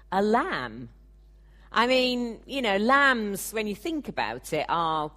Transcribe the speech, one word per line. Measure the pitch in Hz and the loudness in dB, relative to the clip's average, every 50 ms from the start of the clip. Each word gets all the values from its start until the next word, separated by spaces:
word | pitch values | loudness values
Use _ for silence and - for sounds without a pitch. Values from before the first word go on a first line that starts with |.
| - - | -10 -4
a | 180 196 | -2 0
lamb. | 208 214 220 247 311 370 - 147 127 117 107 120 127 117 - - - - - - - - - - - - - - - - | 2 2 2 2 2 0 -4 -4 -6 -6 -10 -12 -16 -16 -18 -20 -20 -20 -20 -20 -20 -20 -20 -20 -20 -20 -20 -20 -14 -4
I | - 214 233 | 0 2 2
mean, | 247 254 254 254 254 247 247 240 233 220 - - | 4 4 2 2 2 0 -2 -4 -6 -8 -12 -12
you | - 247 277 | -8 -6 -2
know, | 247 214 196 | 0 2 2
lambs, | 196 214 240 269 277 285 269 254 226 214 208 196 180 - - | 2 4 4 6 6 6 6 4 2 0 -4 -4 -6 -8 -6
when | 202 220 214 | -6 -4 -4
you | 208 196 | -4 -6
think | - - 339 330 302 - | -6 -6 -6 -6 -6 -6
about | - 151 131 117 104 117 127 - - 160 | -6 -4 -4 -4 -4 -4 -8 -8 -4 -4
it, | 151 - - | -4 -2 0
are | 151 170 170 160 160 156 151 151 - | 0 0 0 0 0 -2 -4 -4 -8